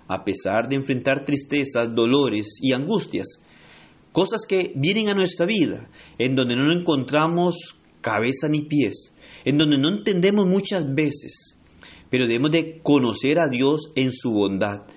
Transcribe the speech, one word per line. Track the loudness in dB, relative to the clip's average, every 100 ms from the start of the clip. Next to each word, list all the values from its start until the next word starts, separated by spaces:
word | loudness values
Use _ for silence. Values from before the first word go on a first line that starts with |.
| -8
a | -6
pesar | -4 -4 0 0 0
de | -2
enfrentar | -2 -2 0 -2
tristezas, | -2 -4 -2 -2 0 -2 0
dolores | 2 4 4 2 0 -6 -4
y | -2
angustias, | 0 0 -2 -2 -8 -8 -14 _ -20 -20 -20 -20 _ _
cosas | -2 0 -2 -2
que | -2 -2 -2
vienen | 0 0 0
a |
nuestra | 0 0 0 0
vida, | 2 0 -2 -12 -20 -16 -2
en | 0 2
donde | 0 2
no | 2
encontramos | 2 0 -2 0 0 2 2 0 -2 -10 -18 _ -10
cabeza | -4 0 0 -2 -2
ni | -2
pies, | 0 0 0 -2 -16 _ -20 -6
en | -2 2
donde | 2 2
no | 2
entendemos | 0 0 2 4 4 4
muchas | 2 0 -4 -2
veces, | 0 0 -2 -12 -16 -16 -20 _ -20 -20 -20 -4
pero | -2 0
debemos | 2 2
de | 0 -2 -6
conocer | 2 4 4 0 0 2
a | 0
Dios | 2 0 0 -2 -2
en | -2
su | -2 -2
bondad, | 0 0 0 -2 -4 -14